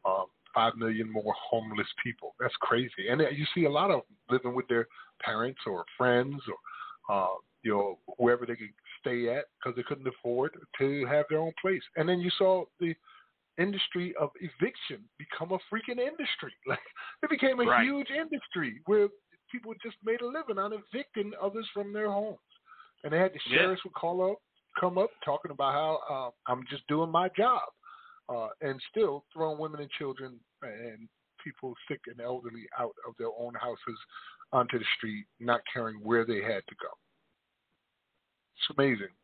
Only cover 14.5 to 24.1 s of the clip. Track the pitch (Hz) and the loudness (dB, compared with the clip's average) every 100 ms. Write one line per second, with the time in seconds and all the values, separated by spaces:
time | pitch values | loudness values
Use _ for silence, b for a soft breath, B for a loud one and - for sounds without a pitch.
14.5 | - 247 - - 113 110 _ 151 - 165 | 0 0 0 -10 -10 -14 _ -12 -8 -4
15.5 | 185 - 220 240 240 262 320 277 - 139 | -4 -4 -8 -4 -2 -2 -2 -4 -4 -8
16.5 | - 131 - - - B B 302 302 269 | -10 -6 -6 -6 -14 B B -2 2 4
17.5 | 254 233 240 247 285 262 285 320 294 - | 4 6 6 6 2 -2 -4 -2 -6 -4
18.5 | 180 139 113 180 208 208 - _ _ _ | -4 -4 -4 4 4 4 0 _ _ _
19.5 | 247 226 220 233 - 214 233 240 294 302 | -14 -12 -12 -12 -8 -4 -2 -2 -6 -4
20.5 | 196 202 214 - 240 285 220 208 - 202 | -4 -4 -6 -8 -10 -6 -6 -6 -4 -4
21.5 | 214 220 202 202 208 214 202 214 - _ | -4 -6 -6 -6 -4 -2 -2 -4 -8 _
22.5 | _ B B B B 147 160 190 190 117 | _ B B B B 0 4 4 2 2
23.5 | 127 190 185 185 - 170 | 4 4 2 -6 -4 -2